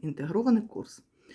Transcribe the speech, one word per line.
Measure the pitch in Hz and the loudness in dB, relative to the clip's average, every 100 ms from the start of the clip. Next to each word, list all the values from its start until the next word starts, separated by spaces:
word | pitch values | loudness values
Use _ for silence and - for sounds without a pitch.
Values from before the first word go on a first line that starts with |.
інтегрований | 156 143 147 185 247 226 | -6 -6 -4 0 4 4
курс. | - - - - _ _ _ | 2 -10 -14 -16 _ _ _